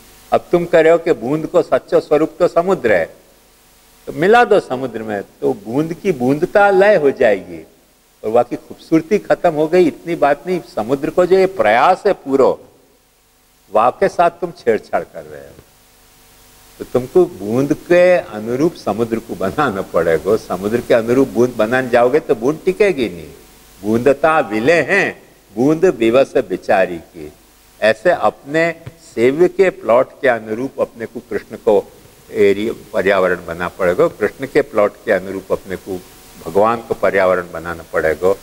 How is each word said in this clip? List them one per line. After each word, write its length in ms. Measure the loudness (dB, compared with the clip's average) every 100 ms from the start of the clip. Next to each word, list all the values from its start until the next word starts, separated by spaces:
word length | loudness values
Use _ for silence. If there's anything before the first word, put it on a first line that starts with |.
| -20 -20 -4
अब 140 | -4 0
तुम 140 | -2 2
कह 140 | 4
रहे 120 | 4
हो 60 | 4
कि 160 | 2
बूंद 340 | -2 -2 -4 -2
को 140 | -2
सच्चा 380 | 0 -2 0 -2
स्वरूप 360 | 2 0 0 0
तो 80 | 0
समुद्र 460 | 0 0 0 2
है, 320 | 0 0 -8 _ _ _ _ _ _ _ _ -14
तो 80 |
मिला 320 | -2 2 4 4
दो 140 | 2
समुद्र 440 | 0 -6 -8 -8
में, 200 | -8 -8 -10 _
तो 120 | -6
बूंद 400 | -6 -6 -4 -4
की 180 | -4 -4
बूंदता 580 | -2 0 0 0 2 4
लय 260 | 4 4 4
हो 160 | 2
जाएगी 560 | 2 2 2 -4 -16 -18 _ _ _ _ _
और 60 | -2
वहाँ 140 | 0
की 120 | 0 -6
खूबसूरती 640 | -12 -20 -2 -2 0 -2
खत्म 360 | 0 0 0
हो 140 | 0 0
गई। 200 | 2 2
इतनी 280 | 0 -8 -2
बात 320 | 0 0 -4
नहीं, 140 | -6 -6 -8
समुद्र 340 | -4 -4 -2
को 160 | 0 2
जो 120 | 2
ये 80 | 2
प्रयास 580 | 0 2 4 4 2 0
है 60 |
पूरा, 520 | -4 -2 2 2 0 -8 _ _ _ _ _ _ _ _ _ _
वहाँ 180 | 0 0
के 160 | 0 -2
साथ 220 | 0 0
तुम 220 | -2 -10
छेड़छाड़ 520 | -6 -2 -2 -2 -8
कर 200 | -8 -14
रहे 180 | -18 -18
हो। 120 | -20 -20 -20 _ _ _ _ _ _ _ _ _ -20 -18
तो 60 | -6
तुमको 400 | -6 0 2 2
बूंद 480 | 0 -4 -2 -2
के 440 | -4 0 2 4 2
अनुरूप 560 | -2 -10 -6 -2 -2
समुद्र 460 | -4 -6 -4 -4 -4
को 160 | -8 -6
बनाना 460 | -6 -2 -4 -4
पड़ेगा। 560 | -4 -2 0 0 0 -2
समुद्र 440 | -2 -6 -4 -4
के 120 | 0
अनुरूप 340 | 0 2 0 0
बूंद 260 | 0 0 0
बनाने 320 | -2 -2 0
जाओगे 300 | 2 2 0
तो 160 | 0 -2
बूंद 240 | -2 -4 -4
टिकेगी 440 | 0 0 0 -6
नहीं। 220 | -8 -16 -20 -20 -20 -20 -10
"बूंदता 560 | -4 0 2 2 2 0
विलय 420 | 0 -2 2 2
हैं, 400 | 2 0 -2 -6 -16 _ _ -2
बूंद 300 | 0 2 0
विवश 480 | 2 2 2 2 0
विचारी 640 | -2 -6 -2 0 0 -4
की।" 360 | -14 -18 -20 -20 _ _ _ -2
ऐसे 300 | 0 0 0
अपने 680 | 0 0 -2 -4 -2 -2 -4 -14 -20 -12 0
सेव्य 320 | 0 2 2
के 220 | 2 0
प्लॉट 520 | 0 0 2 2 -2
के 60 | -2
अनुरूप 540 | -2 -4 -8 -8 -4
अपने 240 | -6 -6 -14
को 140 | -14
कृष्ण 360 | -10 -10 -10 -4
को 360 | 0 2 0 -10 -20 -20 -10
एरिया 420 | 0 2 2 -2 -8 -6
पर्यावरण 520 | -2 0 2 0 -2 -6
बना 220 | -8 -8
पड़ेगा, 400 | -2 -2 0 0
कृष्ण 400 | -2 -6 -6 -4
के 140 | -2
प्लॉट 320 | -2 0 -2 -2 -2
के 60 |
अनुरूप 400 | -2 -2 -10 -6
अपने 240 | -6 -6 -12
को 260 | -10 -12 -12 -20 -20 -18 -4
भगवान 320 | 0 0 0
को 160 | -4
पर्यावरण 580 | -4 0 2 2 0 -4
बनाना 320 | -10 -12 -12 -6
पड़ेगा, 420 | -2 -2 0 0 -2